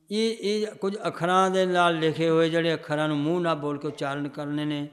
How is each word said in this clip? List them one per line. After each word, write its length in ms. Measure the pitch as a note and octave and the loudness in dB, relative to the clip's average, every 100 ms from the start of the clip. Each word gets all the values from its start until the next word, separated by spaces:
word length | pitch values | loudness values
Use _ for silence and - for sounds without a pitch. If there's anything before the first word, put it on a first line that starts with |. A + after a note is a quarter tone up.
| _ | _
ਇਹ, 260 | G#3 A3+ A3+ | 0 0 0
ਇਹ 260 | F#3+ G#3+ G#3+ | -2 -2 -2
ਕੁਝ 300 | G#3+ F#3+ G#3 E3+ | -4 -6 -4 -6
ਅੱਖਰਾਂ 440 | - E3+ F#3 F#3+ | -4 2 4 4
ਦੇ 160 | F#3 F#3 | 2 2
ਨਾਲ 320 | F3 F3 E3 | 4 4 4
ਲਿਖੇ 300 | D#3+ D#3 E3 | 0 2 2
ਹੋਏ 220 | D#3+ E3 | 4 4
ਜਿਹੜੇ 240 | E3 E3 | 2 2
ਅੱਖਰਾਂ 340 | D#3 D#3+ D3+ D#3 | 0 -2 -2 0
ਨੂੰ 100 | D3+ | 0
ਮੂੰਹ 220 | D3 F3 | 0 0
ਨਾਲ 160 | E3+ D#3 | 0 0
ਬੋਲ 220 | D3 C#3+ | -2 -4
ਕੇ 100 | D3+ | -6
ਉਚਾਰਨ 400 | D3 C#3+ C#3+ C#3+ | -6 -6 -4 -6
ਕਰਨੇ 360 | C#3+ D3 D3 | -6 -6 -4
ਨੇ, 240 | D3+ D3 D3 | -2 -4 -6